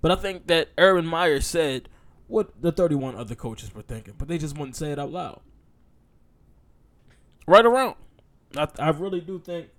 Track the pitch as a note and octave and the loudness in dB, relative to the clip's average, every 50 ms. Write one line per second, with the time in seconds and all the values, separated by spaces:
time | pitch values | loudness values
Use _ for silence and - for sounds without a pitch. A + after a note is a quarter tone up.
0 | - D#3+ F3+ F#3 - G3 F#3+ F3+ - - F3 E3 D#3 - - - E3+ F#3+ F#3+ F3+ | 2 2 0 2 0 -6 -8 -8 -2 0 2 2 2 -2 2 4 6 6 6 4
1 | E3 E3 E3 E3 F3+ E3+ D3 C#3 - - - E3+ D#3+ D3 C3 C3 - - - - | 0 -2 -2 0 2 2 2 0 -2 -2 -2 0 0 0 -2 -6 -8 -12 -20 -20
2 | _ - - _ - - E3 F3+ G#3 - - - B2 E3+ D#3+ - F3+ E3+ D3+ C#3 | _ -20 -20 _ -18 -4 -2 -2 -2 -4 -8 -4 -4 -4 0 0 0 2 2 0
3 | C3 C3 B2 F#2+ A#2+ G#2+ A#2 - - A#2+ A2+ - - G2+ - G#2+ G#2 - A#2 G#2+ | -2 -6 -10 -10 -10 -12 -12 -10 -10 -12 -12 -12 -14 -18 -18 -18 -16 -14 -14 -14
4 | A2 - G2+ - C#3+ C#3+ E3+ E3+ D3+ D3+ C#3+ D3 D3 C3+ B2 - D#3 D3+ D3 C#3 | -14 -18 -12 -12 -8 -6 -6 -6 -6 -6 -8 -10 -10 -10 -10 -8 -8 -6 -6 -6
5 | C#3+ C3+ C#3+ F3+ - - - - - - - - _ _ _ _ _ _ _ _ | -8 -8 -8 -10 -10 -12 -14 -16 -20 -20 -20 -20 _ _ _ _ _ _ _ _
6 | _ _ _ _ _ _ _ _ _ _ _ _ _ _ _ _ _ _ _ _ | _ _ _ _ _ _ _ _ _ _ _ _ _ _ _ _ _ _ _ _
7 | _ _ _ _ _ _ _ _ - - E3+ G#3 A3+ A#3 A#3+ C4 C4 A#3 - - | _ _ _ _ _ _ _ _ 0 8 8 10 10 8 6 4 2 0 -4 -8
8 | - - _ _ _ _ _ _ _ _ - C#3+ D3+ D3+ - - C#3+ D#3 D#3+ D3 | -18 -20 _ _ _ _ _ _ _ _ -4 -4 -4 -4 -4 -2 0 0 0 0
9 | F3 G3 F#3+ F3 E3 E3 F#3+ F3+ - - F3 E3+ D#3 - _ | -2 -6 -6 -6 -6 -8 -12 -12 -10 -10 -10 -10 -10 -14 _